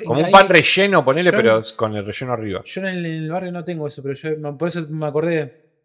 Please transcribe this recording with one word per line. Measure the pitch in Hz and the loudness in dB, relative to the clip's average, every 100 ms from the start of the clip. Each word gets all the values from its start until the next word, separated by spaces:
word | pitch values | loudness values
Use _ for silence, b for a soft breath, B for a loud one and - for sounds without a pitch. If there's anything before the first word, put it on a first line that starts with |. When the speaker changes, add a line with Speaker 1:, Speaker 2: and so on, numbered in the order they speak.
Speaker 1:
Como | - | -4
un | 127 | -2
Speaker 2:
Gaby | 170 | 6
Speaker 1:
pan | 190 196 | 6 8
relleno, | 175 131 185 202 185 127 | 6 4 2 4 4 4
ponele, | 147 180 | 4 4
Speaker 2:
yo | 208 | 4
Speaker 1:
pero | 113 | 4
Speaker 2:
en | 110 | 2
Speaker 1:
es | 110 | 0
con | - 110 104 | -4 -4 -2
el | 101 | -6
relleno | - 127 | -8 -6
arriba. | 117 107 90 - | -4 -4 -6 -8
Speaker 2:
Yo | 190 | -6
en | 190 | -6
el, | 180 170 | -4 -6
en | 160 156 | -6 -6
el | |
barrio | 175 185 | -6 -6
no | 175 | -8
tengo | 170 165 147 | -8 -8 -8
eso, | 147 | -8
pero | 135 135 | -10 -8
yo | 156 156 | -6 -6
me, | 147 | -8
por | 135 170 | -6 -6
eso | 170 151 | -6 -8
me | 156 151 | -6 -4
acordé. | 147 170 160 135 - _ _ | -2 0 -2 -4 -12 _ _